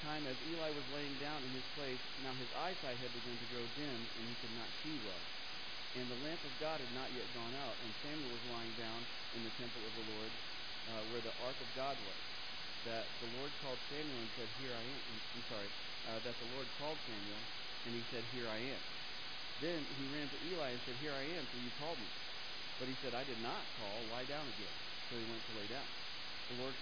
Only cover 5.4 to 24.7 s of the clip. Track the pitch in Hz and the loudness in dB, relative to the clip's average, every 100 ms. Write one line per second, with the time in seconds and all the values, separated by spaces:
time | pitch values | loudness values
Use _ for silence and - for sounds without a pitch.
5.4 | - - - - - 127 123 123 151 165 | -2 -2 0 0 0 0 0 0 0 0
6.4 | 143 123 156 156 123 123 131 123 104 120 | 0 0 2 2 0 0 0 0 -2 -2
7.4 | 117 131 117 - 117 107 147 156 131 120 | 0 0 0 0 -2 -2 0 0 0 -2
8.4 | 120 117 113 113 113 117 117 - - 117 | 0 0 0 0 0 0 -2 -2 -2 0
9.4 | 113 - 120 120 110 110 110 107 110 113 | 0 0 0 0 0 0 0 0 0 0
10.4 | - - - - 110 110 110 117 113 113 | -2 -2 -2 -2 0 0 2 0 0 0
11.4 | 123 139 117 131 135 127 101 90 - - | 0 0 0 2 2 2 0 -2 -2 0
12.4 | - - - - 117 113 107 - 117 123 | 0 0 0 0 0 2 2 0 0 0
13.4 | 143 143 139 123 - 143 151 127 113 123 | 0 0 0 0 0 0 0 0 0 0
14.4 | 110 110 131 117 120 139 - 110 - 120 | 0 0 0 0 0 0 0 0 0 0
15.4 | 110 110 101 - - - 113 113 120 117 | 0 0 0 0 0 0 0 2 2 0
16.4 | 117 131 127 - 147 151 127 104 104 104 | 0 0 0 0 2 2 0 0 0 0
17.4 | 110 - - - 120 117 117 123 113 123 | 0 -2 -2 0 0 0 2 0 2 2
18.4 | 117 110 127 120 - - - - - - | 2 2 2 0 0 0 -2 -2 0 0
19.4 | - - 151 170 131 135 135 147 143 135 | 0 2 2 2 2 0 2 2 2 0
20.4 | 156 180 139 123 127 123 151 139 139 175 | 0 2 2 0 0 0 0 0 2 0
21.4 | 127 123 123 120 151 151 98 - - - | 0 0 0 0 0 0 0 -2 -2 -2
22.4 | - - - - 127 127 131 120 139 113 | -2 -2 -2 0 0 2 2 2 2 2
23.4 | 117 202 - - 104 110 110 120 131 147 | 2 2 0 0 0 0 0 0 0 0
24.4 | 143 104 101 | 0 -2 -2